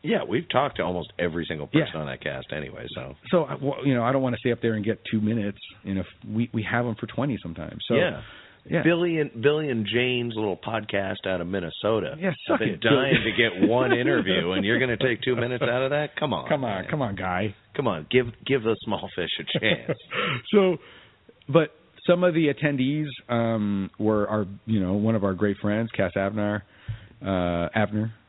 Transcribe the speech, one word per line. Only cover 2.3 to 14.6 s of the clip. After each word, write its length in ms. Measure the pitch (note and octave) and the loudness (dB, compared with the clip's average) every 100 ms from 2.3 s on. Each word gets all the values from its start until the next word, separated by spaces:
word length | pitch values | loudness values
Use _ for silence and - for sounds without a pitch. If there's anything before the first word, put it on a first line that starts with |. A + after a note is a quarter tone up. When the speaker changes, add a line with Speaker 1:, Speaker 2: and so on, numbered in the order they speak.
| C2+ C2 | -8 -8
Speaker 1:
anyway, 340 | D2+ C#2 - A#1+ - | -8 -8 -12 -12 -10
so. 200 | C2 C2+ - | -12 -14 0
Speaker 2:
So, 120 | F3+ C#3+ | 0 0
I, 100 | C#3 | -4
well, 300 | C3+ C3+ C#3 | -4 -2 0
you 80 | |
know, 100 | B2 | 2
I 80 | A2+ | 2
don't 100 | C3+ | 2
wanna 160 | C3 A2+ | 0 0
stay 140 | B2+ | 0
up 100 | A#2 | 0
there 120 | A#2+ | 0
and 100 | A2 | 0
get 200 | G#2 G#2 - | -2 -4 -2
two 160 | A2 | 0
minutes, 380 | G#2+ A#2 G2+ G2+ - - | 2 0 -2 -6 -16 -16
you 100 | F#2+ G2 | -6 -4
know, 60 | |
if 60 | F#2+ - A2 | -4 -10 -6
we, 220 | G#2+ A#2+ | -2 -2
we 100 | A#2 | -2
have 220 | G#2 A#2+ B2 | -2 0 -2
'em 100 | G#2+ | -4
for 100 | A2+ | -6
twenty 300 | - C#3 A2+ | -4 -2 -2
sometimes. 420 | E2+ E2 D#2 - - | -6 -10 -10 -10 0
So, 80 | A#2+ | 2
Speaker 1:
Yeah. 260 | F3 - - - - - - | 2 -4 -14 -18 -20 -20 -4
Speaker 2:
yeah. 120 | E3+ | 0
Speaker 1:
Billy 360 | D#3 E3+ F3 D#3+ | 2 2 2 0
and, 220 | D3 A#2 | -2 2
Billy 280 | B2 D3+ D3+ | 2 2 0
and 160 | A#2+ G2+ | -2 0
Jane's 480 | A#2 B2+ B2 A#2+ A2 | 0 2 0 -2 -2
little 220 | G#2+ F2+ | -2 -2
podcast 680 | - A2 G#2 G2 G2 G2+ G2 | -4 -4 -2 -2 -2 -4 -4
out 140 | F#2 | -4
of 60 | F2 | -2
Minnesota. 680 | G2 E2+ - G#2 A2 D#2+ D#3 | -4 -4 -4 0 0 0 -4
Speaker 2:
Yeah, 100 | F#3 | -4
Speaker 1:
I've 60 | - - | -4 -2
Speaker 2:
suck 120 | D#4 | 0
Speaker 1:
been 100 | G#2+ | 0
Speaker 2:
it, 120 | G2 | 0
Speaker 1:
dying 340 | A#2 C3 C3+ A#2+ | 4 4 4 2
Speaker 2:
Billy. 80 | A2 | 2
Speaker 1:
to 60 | G#2 | 2
get 320 | A#2 F#2 G#2 | 2 4 2
one 240 | A#2+ B2+ | 4 4
Speaker 2:
<laughs> 40 | A#2+ | 2
Speaker 1:
interview, 540 | B2+ C3+ F#2+ F2+ E2 | 2 2 2 0 2
and 120 | F#2+ | 0